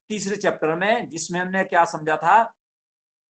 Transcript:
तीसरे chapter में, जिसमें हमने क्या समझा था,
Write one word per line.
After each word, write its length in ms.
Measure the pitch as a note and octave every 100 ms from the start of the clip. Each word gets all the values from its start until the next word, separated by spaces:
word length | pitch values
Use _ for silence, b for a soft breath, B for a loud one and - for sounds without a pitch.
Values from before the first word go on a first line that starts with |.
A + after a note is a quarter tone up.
| -
तीसरे 280 | G#3 F#3+ G3+
chapter 380 | F3+ - D#3
में, 340 | E3+ G3+ A#3+ C3+
जिसमें 300 | D#3+ E3+ F3
हमने 220 | F#3 F#3+
क्या 200 | F#3 F3
समझा 320 | E3+ D#3+ D#3 D#3
था, 260 | E3 A3 A3+ - _ _ _ _ _ _